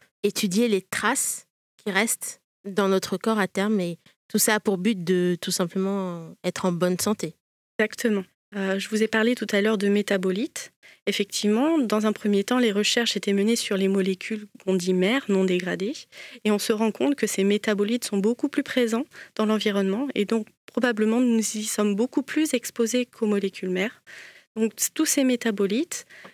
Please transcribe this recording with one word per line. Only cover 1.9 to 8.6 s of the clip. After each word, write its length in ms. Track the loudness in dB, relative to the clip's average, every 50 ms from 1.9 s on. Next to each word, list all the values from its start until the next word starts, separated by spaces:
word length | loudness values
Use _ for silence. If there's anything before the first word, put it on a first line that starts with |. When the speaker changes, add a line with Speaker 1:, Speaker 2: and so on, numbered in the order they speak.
Speaker 1:
restent 500 | 0 0 0 0 -2 -4 -6 -12 -12 -14 _ _ _ _ -12
dans 240 | -6 0 0 2 4
notre 280 | 2 2 0 -2 -6
corps 220 | -2 0 0 0 0
à 100 | 0 0
terme. 320 | 0 -2 0 2 2 0
Et 180 | 0 -2 -4 -8 _ -20 _ _ _ _
tout 100 | -2 0
ça 160 | 2 4 2
a 60 | 2
pour 180 | 2 0 0 2
but 240 | 2 0 0 0 0
de 340 | 0 2 2 2 2 0 -2
tout 100 | -2 -4
simplement 840 | -2 -2 -2 -2 -2 -2 -2 -2 -2 -4 -4 -6 -8 -10 -12 -14 -16 _ -6
être 200 | -6 -4 -2 -2
en 80 | -2 0
bonne 260 | 2 2 0 0 0
santé. 360 | 0 -2 -2 -2 -4 -10 -10 _ _ _ _ _ _ _ _ -2
Speaker 2:
Exactement. 460 | -2 -2 -2 -2 -2 0 0 0 -4 -6 _ _ _ _ -8
Euh, 220 | -6